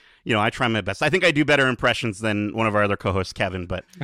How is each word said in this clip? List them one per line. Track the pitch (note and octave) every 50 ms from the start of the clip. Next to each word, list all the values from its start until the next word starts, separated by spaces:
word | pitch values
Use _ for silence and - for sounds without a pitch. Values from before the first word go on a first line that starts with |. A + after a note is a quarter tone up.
| _ _ _ _ _
you | - A#2+
know, | G#2+
I | G#2 A#2
try | - - B2+ A#2
my | A2+ A2
best. | F#2+ F#2+ G2 -
I | D3+ D3+
think | D#3+ F#3+ F3+
I | F3
do | D#3 D3 D3+
better | C#3 D3 C#3 C3+ C3
impressions | B2 - - B2 A#2 - - A#2 G2 F#2+
than | A2 A2 G#2 G#2 G#2 G#2 -
one | A2+ A2+ A2
of | G#2
our | G#2 G#2
other | G2+ G2+ -
co-hosts, | - G#2+ F#2+ F#2+ F#2 - -
Kevin, | - G#2+ F#2+ F2+ F#2 F2+
but, | F2 F#2 F2+ - _ - F3+